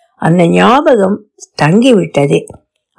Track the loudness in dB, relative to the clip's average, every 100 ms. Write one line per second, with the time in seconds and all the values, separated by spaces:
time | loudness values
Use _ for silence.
0 | _ _ -2 0 0 0 2 2 2 0
1 | 0 -4 -10 _ -20 -4 0 2 2 2
2 | 0 -2 -2 -2 -6 -16 _ _ _